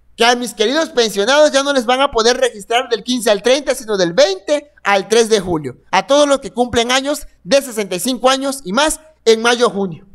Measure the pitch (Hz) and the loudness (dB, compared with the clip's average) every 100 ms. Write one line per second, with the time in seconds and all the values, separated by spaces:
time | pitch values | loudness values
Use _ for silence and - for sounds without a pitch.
0 | _ - 233 247 247 - 214 302 320 240 | _ 0 0 0 -4 -4 -2 0 -2 -2
1 | 226 196 208 285 302 269 277 277 226 254 | -2 -2 0 4 4 2 0 0 0 0
2 | 277 233 226 254 254 214 196 233 254 226 | 0 2 0 2 -2 -4 -4 -2 -2 -6
3 | - 247 220 208 226 269 294 254 220 202 | -4 -2 0 2 2 0 0 -6 -4 -2
4 | 170 175 320 381 - 294 294 _ 196 202 | 0 2 2 0 -2 -4 -4 _ -2 -2
5 | 185 214 220 214 180 160 139 - _ 185 | 2 0 2 0 0 -6 -6 -12 _ -2
6 | 190 285 294 269 294 - 247 233 233 262 | 2 2 4 0 -2 -4 -2 -2 0 -2
7 | 269 285 - _ 175 277 262 220 196 180 | -2 -6 -10 _ 0 0 0 -6 -6 -4
8 | 240 247 247 269 269 269 180 214 311 - | -4 0 0 0 -2 -6 -4 -2 0 -2
9 | - _ 226 226 233 240 233 190 196 147 | -12 _ 2 2 2 2 0 0 -6 -8
10 | - | -18